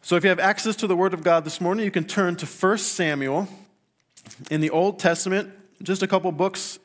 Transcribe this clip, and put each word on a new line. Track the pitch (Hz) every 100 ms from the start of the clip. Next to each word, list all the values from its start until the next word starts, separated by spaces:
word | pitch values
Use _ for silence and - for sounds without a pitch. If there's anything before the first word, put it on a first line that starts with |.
So | - 175
if |
you | 185
have | 175
access | 190 208 226 208
to | 208
the | 180
Word | 185
of | 180
God | 160 170
this | 156 -
morning, | 175 202
you | 214
can | 185
turn | 160 - 185 170
to | 151
First | - 185 214 -
Samuel | - 165 147 135 147 190 - - _ _ _ _ - - - -
in | 156
the | 156
Old | 156 190 196
Testament, | 180 170 185 190 208 - - _
just | 190 190
a | 185
couple | 190 180
books | 151 185 - - -